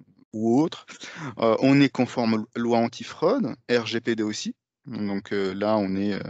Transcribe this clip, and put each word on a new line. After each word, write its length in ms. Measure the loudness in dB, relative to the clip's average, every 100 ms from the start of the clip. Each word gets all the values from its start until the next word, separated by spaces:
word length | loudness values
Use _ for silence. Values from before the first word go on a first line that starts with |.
| -20 _ _
ou 280 | -2 2 2
autres. 240 | 2 -4 -18 -18 -16 -14 -10 0
Euh, 160 | 2 4
on 220 | 6 6
est 80 | 4
conforme 560 | 2 -2 0 0 0 -2 -4
loi 220 | 0 2
antifraude, 800 | 0 -4 -12 -2 0 2 -2 -6 0
R 140 | 0 0
G 160 | -4
P 140 | -2 -2
D 80 |
aussi. 320 | -2 -4 -8 -12 _ _ -12
Donc, 480 | -6 -4 -6 -4
euh, 200 | -4 -2
là, 240 | -2 0 2
on 180 | 0 -2
est, 180 | -2
euh, 60 | -4